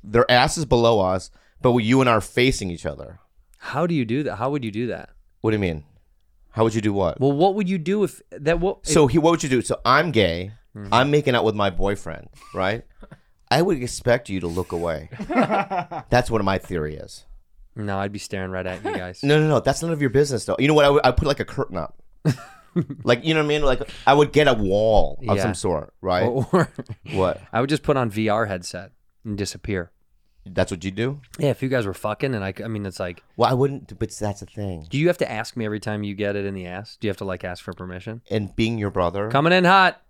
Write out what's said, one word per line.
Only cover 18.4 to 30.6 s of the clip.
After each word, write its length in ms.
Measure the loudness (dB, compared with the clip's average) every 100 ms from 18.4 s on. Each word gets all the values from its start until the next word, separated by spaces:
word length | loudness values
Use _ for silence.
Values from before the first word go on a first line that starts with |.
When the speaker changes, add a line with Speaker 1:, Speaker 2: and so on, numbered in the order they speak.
| -6
Speaker 2:
right 140 | -6 -6
at 180 | -6
you 120 | -6 -8
guys. 240 | -10 -6
Speaker 1:
<laughs> 40 |
No, 160 | 2 4
no, 80 | 4
no. 120 | 2
That's 220 | 2 -2
none 100 | -4
of 100 | -2
your 80 | 0
business, 360 | 2 2 -2 -4
though. 100 | 0
You 80 | 4
know 60 |
what? 120 | 6 6
I 40 |
would, 160 | 6 4
I'd 120 | 2
put, 100 | 0
like, 120 | -2
a 60 | -4
curtain 320 | -6 -6 -6
up. 240 | -8 -12 -20 -4 -2
Speaker 2:
<laughs> 60 | -2 -8 -20 _ -6 -6 -4
Speaker 1:
Like, 220 | 2 2 2
you 80 |
know 80 | 2
what 60 | 2
I 20 |
mean? 140 | 2
Like, 180 | 2 2 -4 -2 4
I 60 |
would 180 | 6 6
get 160 | 6 4
a 60 |
wall 680 | 4 2 2 6 6 4 0 0
of 80 | 0
Speaker 2:
Yeah. 60 |
Speaker 1:
some 100 | 0
sort, 400 | -2 -2 -4 -6 _
right? 240 | -2 0
Speaker 2:
Or, 240 | 0 0 0
or 160 | 0 0 -4 -14 -14 -6
Speaker 1:
What? 300 | 0 0 -2 -6
Speaker 2:
I 80 | -4
would 100 | 0
just 140 | -2
put 140 | 0 0
on 120 | 0
V 200 | 0 0
R 160 | 0 0
headset 460 | -4 -8 -14 -14 _ _ _ -10
and 120 | -6
disappear. 540 | -6 -8 -6 -4 -6 _ _ _ _ _ -8
Speaker 1:
That's 260 | -4